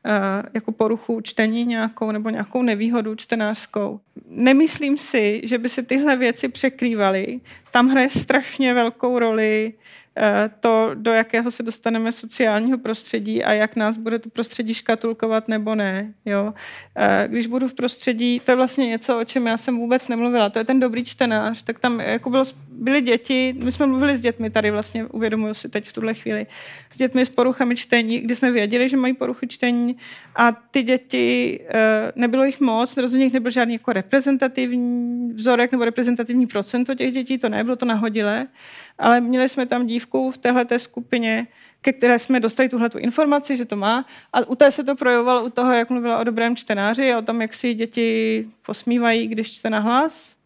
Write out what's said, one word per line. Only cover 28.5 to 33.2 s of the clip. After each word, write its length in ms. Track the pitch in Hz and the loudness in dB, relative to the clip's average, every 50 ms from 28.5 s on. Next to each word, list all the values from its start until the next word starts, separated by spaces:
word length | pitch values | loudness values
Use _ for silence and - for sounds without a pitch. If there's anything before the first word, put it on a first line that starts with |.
věděli, 360 | 240 233 208 208 226 247 254 262 | 2 2 2 2 2 2 2 2
že 80 | 277 | 2
mají 180 | 262 254 254 262 | 2 2 0 0
poruchy 340 | 262 254 247 247 - 262 240 | -2 -2 -4 -4 -6 -8 -10
čtení 480 | - - - 240 240 240 240 240 247 247 - - - - - - _ | -6 -2 -2 0 0 0 0 -2 -4 -6 -12 -20 -20 -20 -20 -10 _
a 160 | - 233 240 | 2 2 2
ty 300 | 226 233 _ _ - 277 | 2 -2 _ _ -2 -2
děti, 800 | 240 226 254 254 262 _ - 254 247 240 247 247 247 240 - - - - | 2 2 0 0 0 _ -2 0 2 2 2 2 0 -2 -4 -6 -8 -2
eh, 440 | - 226 220 220 220 214 220 - - | 2 2 4 4 4 2 0 -4 -2
nebylo 280 | - 240 240 226 262 269 | 0 0 2 2 2 2
jich 160 | 277 262 - | 2 2 2
moc, 360 | 285 247 220 226 240 254 - | 0 2 2 0 0 -2 -2
rozhodně 280 | 277 247 247 247 262 | -2 -2 0 2 2